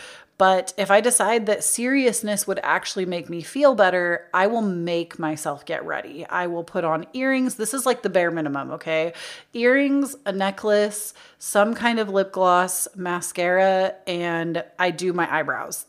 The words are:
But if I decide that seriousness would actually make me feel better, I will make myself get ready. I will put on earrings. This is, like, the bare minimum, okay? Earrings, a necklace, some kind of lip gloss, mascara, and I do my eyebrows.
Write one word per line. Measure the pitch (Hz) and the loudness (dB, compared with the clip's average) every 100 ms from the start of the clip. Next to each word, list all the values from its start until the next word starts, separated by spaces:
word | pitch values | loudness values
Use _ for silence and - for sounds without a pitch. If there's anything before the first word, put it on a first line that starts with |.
| - - - - | -18 -20 -14 2
But | 190 185 185 - | 4 4 0 -2
if | 190 | 4
I | 202 | 4
decide | 233 240 202 233 214 | 6 2 2 2 0
that | 208 - | 0 0
seriousness | - 240 277 254 208 208 202 - | -2 0 2 2 0 -2 -4 -2
would | 190 | -4
actually | - 170 - 202 185 | 0 -2 -2 -6 -4
make | 175 - | -4 -6
me | 170 | -10
feel | 156 269 285 233 | -8 2 4 6
better, | 185 180 175 170 - | 4 4 0 -2 -2
I | 180 196 | 0 2
will | 233 | 2
make | 208 175 170 170 170 - | -2 -2 -2 -2 -4 -6
myself | 156 151 156 143 - | -6 -4 -6 -8 -8
get | 160 143 | -8 -6
ready. | 143 - 147 165 | -8 -8 -14 -6
I | 180 175 | -4 -2
will | 170 | -4
put | 165 190 165 | -6 -4 -2
on | 160 165 | -2 -4
earrings. | 254 262 262 254 - | -4 0 0 0 -2
This | 214 | -4
is, | 269 254 | -2 -2
like, | 247 | 0
the | 196 | 0
bare | 185 175 | 2 2
minimum, | 165 151 139 131 | 0 -2 -4 -6
okay? | 160 165 160 165 170 - - - | -8 -2 -2 -2 -6 -14 -18 -12
Earrings, | 233 240 269 277 277 277 - - | 0 4 4 4 0 -2 -6 -6
a | |
necklace, | 190 190 196 214 208 208 208 - - - _ | -2 -2 -2 2 4 2 -2 -10 -14 -20 _
some | - 202 208 | -2 2 2
kind | 233 240 233 | 2 0 0
of | 208 | 0
lip | 196 190 | 0 0
gloss, | 190 185 180 185 - - 190 | 2 4 4 2 -2 -6 -6
mascara, | 180 175 - - 175 185 190 190 190 - - | -6 -6 -6 -2 2 4 4 4 0 -2 -6
and | 175 170 165 165 165 - - | -4 -2 -2 -2 -4 -6 -2
I | 180 | -2
do | 160 185 | 0 -2
my | 175 165 | -2 0
eyebrows. | 156 139 131 - - | 0 -2 -4 -6 -10